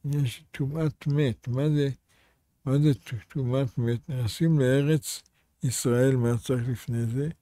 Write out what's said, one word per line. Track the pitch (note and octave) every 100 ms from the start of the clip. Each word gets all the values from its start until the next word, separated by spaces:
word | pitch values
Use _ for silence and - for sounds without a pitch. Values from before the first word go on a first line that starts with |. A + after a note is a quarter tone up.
יש | C#3+ D3 C3 - -
טומאת | - C#3 D#3 D#3 - D3+
מת. | D3 C#3 A2 -
מה | B2 D3+
זה, | D3 C#3 B2+ _ _ _ _ _ _
מה | C3+ C#3
זה | D3+
ט-, | C3+ - A2+ -
טומאת | D3 B2 C3 C#3 -
מת? | A#2 A#2 -
נכנסים | B2+ A2+ - E3 D#3
לארץ | B2+ C3+ C#3+ D#3 - - _ _ _ _
ישראל, | C#3 - B2+ A#2+ C3 C3
מה | A#2 A#2
צריך | - B2+ A#2+
לפני | A#2+ - A#2 A#2
זה? | B2 D3+ -